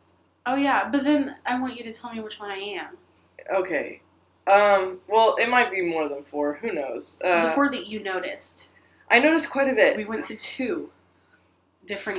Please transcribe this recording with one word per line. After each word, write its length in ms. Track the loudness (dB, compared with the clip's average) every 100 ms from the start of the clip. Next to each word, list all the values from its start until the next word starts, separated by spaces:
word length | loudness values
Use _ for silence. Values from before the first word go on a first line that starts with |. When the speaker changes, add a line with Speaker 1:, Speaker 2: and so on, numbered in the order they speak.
| _ _ _ _ -4
Speaker 1:
Oh, 100 | 0
yeah, 320 | 2 2 2
but 160 | 0
then 320 | 4 2 2 -6
I 160 | -4 -4
want 160 | -4 -8
you 80 |
to 80 | -12
tell 180 | -12 -10
me 100 | -10
which 200 | -10 -10
one 100 | -10
I 60 | -8
am. 400 | -8 -8 -10 -16 _ _ _ -16 -4
Speaker 2:
Okay. 460 | -2 0 -4 -4 -12 _ _ _ _ 4
Um, 520 | 6 6 4 2 -6 0
well, 280 | 4 4 4
it 120 | 2
might 200 | 2 2
be 120 | 0
more 260 | -2 -2 -4
than 140 | -6
four. 300 | -8 -4 -4
Who 180 | -4 -6
knows? 480 | -6 -6 -8 -10 -4
Uh, 200 | 2 2
Speaker 1:
The 80 | 2
four 180 | 2 0
that 180 | -2 -8
you 140 | -8
noticed. 680 | -6 -6 -6 -8 -10 -10 -14 _ _ _ 2
Speaker 2:
I 80 | 4
noticed 320 | 6 2 0
quite 180 | 0 2
a 60 |
bit. 200 | 4 4 2
Speaker 1:
We 100 | -4
went 180 | -6
to 120 | -6 -4
two 540 | -4 -4 -4 -6 -8 _ _ _ _ _ _ _ _ _
different 340 | -10 -8 -6